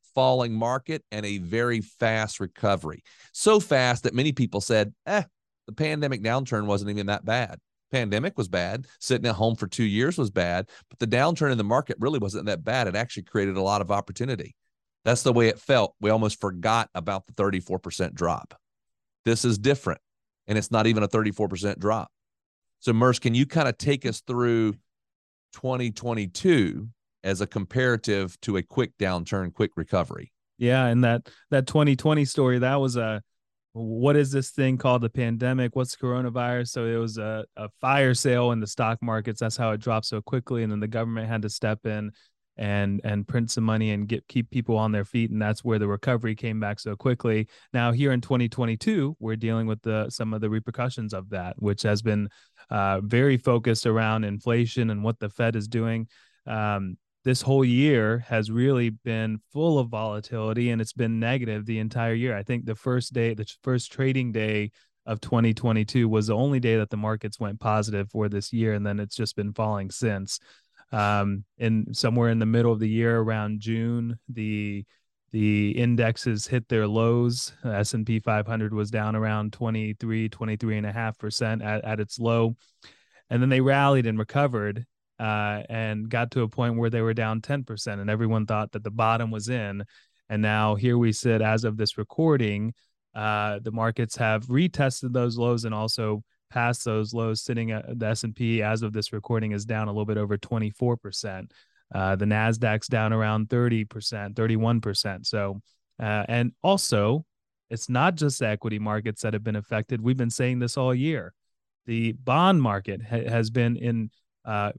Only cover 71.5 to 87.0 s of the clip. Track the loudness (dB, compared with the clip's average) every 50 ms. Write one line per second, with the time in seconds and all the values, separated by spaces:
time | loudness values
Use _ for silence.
71.5 | _ -2 0 2 2 2 0 -2 -4 0 0 2 2 4 4 4 4 2 2 2
72.5 | 4 4 4 4 4 2 0 0 2 2 2 2 2 2 2 0 0 -2 -2 -4
73.5 | -4 -4 -4 -4 -2 -2 0 -2 -2 -2 -2 -4 -6 -8 _ -12 -8 -6 -4 -4
74.5 | -2 -2 -4 -4 -6 -8 -10 _ _ _ _ _ _ _ _ _ -2 2 2 4
75.5 | 4 4 2 2 2 2 2 2 4 4 4 2 0 0 -2 -2 -2 -2 -2 -2
76.5 | -2 -2 -2 0 0 2 2 2 2 2 4 4 4 4 2 2 0 -2 -6 -10
77.5 | -10 _ -6 -4 0 0 0 0 0 -2 -2 0 0 0 0 2 0 0 0 -2
78.5 | -2 -2 -2 -2 -2 -2 -2 -2 -2 -2 -2 0 0 0 0 0 0 -2 -2 -4
79.5 | -6 -4 -4 -2 -2 -2 -2 -4 -6 -6 -4 -4 -2 -2 -2 -2 -4 -6 -6 -4
80.5 | -4 -2 -2 -2 -2 -2 -2 -4 -4 -4 -4 -4 -6 -6 -8 -6 -4 -2 -2 -2
81.5 | -2 -2 -2 -4 -4 -4 -2 -4 -2 -2 -4 -6 -6 -2 0 2 2 4 2 2
82.5 | 0 _ _ _ _ _ -20 -20 -20 _ _ _ _ _ _ -2 0 2 4 4
83.5 | 4 4 6 4 4 6 6 6 6 4 4 2 0 0 -2 0 0 0 2 2
84.5 | 0 -2 -4 -4 -4 -6 -10 _ _ _ _ _ _ -6 -4 -2 -2 -2 -2 -2
85.5 | -4 -6 -8 -8 -6 -4 -4 -4 -4 -4 -6 -4 -2 -2 -2 0 0 -2 -2 -2
86.5 | -2 -2 -2 0 0 0 0 0 0 0